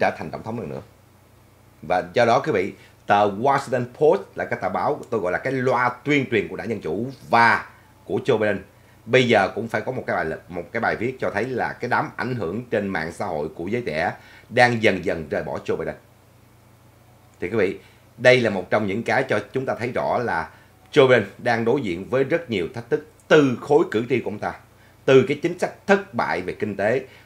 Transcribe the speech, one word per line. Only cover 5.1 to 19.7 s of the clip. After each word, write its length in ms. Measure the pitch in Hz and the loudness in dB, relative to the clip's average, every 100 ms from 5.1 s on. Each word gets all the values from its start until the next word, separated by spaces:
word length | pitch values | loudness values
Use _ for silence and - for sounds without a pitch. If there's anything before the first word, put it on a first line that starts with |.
tôi 100 | 113 | -4
gọi 120 | 90 | -2
là 60 | 87 | -2
cái 140 | 131 | -2
loa 360 | 135 127 120 123 - | -2 0 2 0 -2
tuyên 220 | - 147 131 | 0 0 2
truyền 180 | 110 87 | 0 -2
của 80 | 90 | -6
đảng 120 | 90 | -6
Dân 120 | 110 | -6
Chủ 260 | 85 85 123 135 - | -4 -4 -6 -10 2
và 360 | 117 117 104 - - - - | 6 6 4 -2 -16 -20 -20
của 160 | - 95 | -6 -2
Joe 140 | - 113 | 0 2
Biden. 260 | 107 98 95 _ _ - - | 2 -2 -8 _ _ -20 2
Bây 220 | 127 123 | 2 6
giờ 200 | 110 95 | 4 4
cũng 140 | 104 113 | -2 -6
phải 120 | 113 | -6
có 120 | 107 | -6
một 120 | 127 - | -8 -4
cái 100 | 101 | -4
bài, 220 | 82 76 - | -4 -6 -10
một 240 | 87 85 | -12 -8
cái 80 | 117 | -4
bài 160 | 101 80 | -2 -2
viết 200 | 110 127 | -4 -4
cho 100 | 98 | -4
thấy 140 | 98 | -4
là 280 | 123 120 85 | -4 -4 -6
cái 180 | 69 98 | -6 -2
đám 200 | 107 107 - | -2 -2 -6
ảnh 180 | 110 | -6
hưởng 300 | 127 85 101 123 | -4 -4 -6 -4
trên 180 | 113 98 | -2 -2
mạng 240 | 92 80 | -4 -6
xã 140 | 85 104 | -6 -6
hội 220 | 80 78 | -4 -6
của 180 | - 85 | -8 -6
giới 160 | 117 120 | -4 -4
trẻ 260 | 78 90 131 - - - | -2 -4 -4 -14 -20 -6
đang 340 | 113 123 120 | 2 4 4
dần 220 | 107 95 | 2 2
dần 240 | 85 85 73 | -2 -4 -4
rời 140 | 95 | -4
bỏ 160 | 76 71 | -4 -6
Joe 120 | - 92 | -4 -4
Biden. 180 | 80 73 - _ _ _ _ _ _ _ _ _ _ _ _ _ | -4 -8 -16 _ _ _ _ _ _ _ _ _ _ _ _ _
Thì 80 | 87 | -4
quý 80 | 110 | 0
vị, 220 | 95 95 - - _ - | 0 -2 -12 -20 _ 2
đây 220 | 127 127 | 6 6
là 100 | 117 | 4
một 200 | 101 90 | -2 -2
trong 160 | 110 107 | 0 0
những 160 | 101 | -2
cái 220 | 113 113 135 | -2 -2 0
cho 120 | 107 - | -2 -2
chúng 140 | 135 | -6
ta 80 | 131 | -4